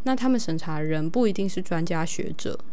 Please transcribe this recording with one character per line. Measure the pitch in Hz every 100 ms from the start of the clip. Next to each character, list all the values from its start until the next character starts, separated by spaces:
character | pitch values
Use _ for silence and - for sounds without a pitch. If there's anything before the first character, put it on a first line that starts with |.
那 | 262
他 | 262 254
们 | 247
审 | - 160
查 | 170 151
人 | 156 156 156
不 | 233 226
一 |
定 | 196 196
是 | 180
专 | 185 165
家 | 175 165
学 | 165 - 160 160
者， | - - -